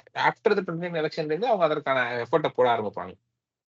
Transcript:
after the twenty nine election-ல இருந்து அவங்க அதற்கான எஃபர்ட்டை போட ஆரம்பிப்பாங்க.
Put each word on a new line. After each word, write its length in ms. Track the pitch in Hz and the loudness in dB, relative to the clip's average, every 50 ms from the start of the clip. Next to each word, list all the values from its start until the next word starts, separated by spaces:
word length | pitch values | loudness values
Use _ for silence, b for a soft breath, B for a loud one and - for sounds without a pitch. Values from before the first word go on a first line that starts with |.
| - _ - 135 | -4 _ -4 0
after 300 | 131 156 - _ - 220 | 0 0 0 _ 2 2
the 120 | 208 202 190 | 2 2 0
twenty 200 | 180 165 165 180 | -4 -4 -6 -4
nine 140 | 175 170 | -4 -2
election-ல 340 | 160 151 156 - 175 156 151 | -2 -2 -2 -2 -4 -4 -2
இருந்து 200 | 156 170 226 262 | -2 0 0 0
அவங்க 160 | 220 190 170 | 2 4 2
அதற்கான 400 | 151 151 151 143 139 135 131 123 117 123 | 2 2 0 0 0 0 0 0 -2 -2
எஃபர்ட்டை 340 | 120 117 113 170 156 151 131 | -4 -2 0 0 2 0 0
போட 160 | - - 127 123 | 2 2 2 4
ஆரம்பிப்பாங்க. 440 | 117 113 107 98 98 92 90 92 90 _ _ _ _ _ _ _ _ _ _ _ | 2 2 -2 -4 -6 -8 -10 -10 -12 _ _ _ _ _ _ _ _ _ _ _